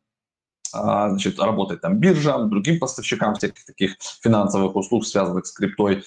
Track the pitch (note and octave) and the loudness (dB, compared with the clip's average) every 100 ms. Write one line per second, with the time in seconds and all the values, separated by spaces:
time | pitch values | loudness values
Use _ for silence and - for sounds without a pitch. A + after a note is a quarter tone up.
0 | _ _ _ _ _ _ - A2 G#2+ G#2 | _ _ _ _ _ _ -12 -4 0 2
1 | G#2 G2 G#2 - G2+ G#2+ G2 F2 E2+ G#2 | 0 0 -2 0 0 0 -2 -4 -2 2
2 | F3 E3 D3 C3 A2 G2+ G2+ E3 C3 - | 4 4 2 0 0 0 0 0 -2 -6
3 | A2 A#2 A2 G#2 G2 - - - F#2+ - | -6 -2 -2 -2 -4 -8 -18 -2 -2 -2
4 | - - A#2+ A2+ G2 G2+ F#2+ G2+ F#2+ A#2 | -14 -4 2 2 2 2 0 0 0 -2
5 | A2 G#2 F#2 F#2 - - G2 - G#2 G2 | 0 0 0 -2 -6 -4 -4 0 2 0